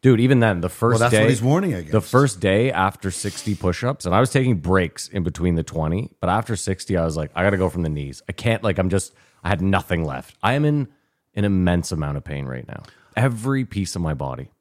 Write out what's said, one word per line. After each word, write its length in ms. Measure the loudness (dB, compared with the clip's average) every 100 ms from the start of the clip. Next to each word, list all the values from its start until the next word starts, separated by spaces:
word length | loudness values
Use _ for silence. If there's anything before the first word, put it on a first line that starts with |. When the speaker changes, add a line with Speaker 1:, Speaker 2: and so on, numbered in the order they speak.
Speaker 1:
dude, 180 | 6 6
even 200 | 6 4
then, 220 | 4 2
the 60 | -2
first 240 | 0 2
Speaker 2:
Well, 60 | 4
that's 120 | 4
Speaker 1:
day, 100 | 4
Speaker 2:
what 80 | 4
he's 140 | 2
warning, 320 | 2 2 0 -4
I 60 |
guess. 100 | 0
Speaker 1:
the 100 | -2
first 380 | 2 2 2 2
day 320 | 2 2 2
after 400 | 2 0 0 -6
sixty 420 | -6 -8 -8 -6 -2
push-ups, 500 | -2 -2 -4 -4 0
and 80 | 2
I 40 |
was 120 | 2
taking 260 | 2 0 0
breaks 500 | 2 2 2 -6 -10
in 140 | -4
between 300 | -4 -2 0 0
the 80 |
twenty, 460 | -2 -4 -2 -2 -6 _
but 100 | -2
after 260 | -2 -2 -6
sixty, 420 | -4 -6 -2 0
I 80 | 0
was 100 | -2
like, 140 | -6 0
"I 80 |
gotta 140 | 0 2
go 120 | 0
from 140 | -2
the 60 | -4
knees. 340 | -4 -8 -12 -12
I 40 |
can't, 320 | -6 -2 -2
like, 160 | 0 0
I'm 100 | 0
just, 240 | 0 -2 _ _ _
I 60 | -4
had 120 | 0
nothing 420 | 2 0 0 -2
left." 320 | -2 -6 -12 -4
I 120 | 0
am 120 | 2 2
in 220 | 0 -2 _ _ _ _ -2
an 100 | 0
immense 460 | 2 4 2 0
amount 260 | -4 -4 -6
of 60 |
pain 240 | -6 -8 -8
right 200 | -10 -12
now. 140 | -16 -18 _ _ -2
Every 480 | -2 -2 -4 -4
piece 320 | -4 -4 -6 -4
of 60 |
my 140 | -4 -4
body. 340 | -6 -8 -14 _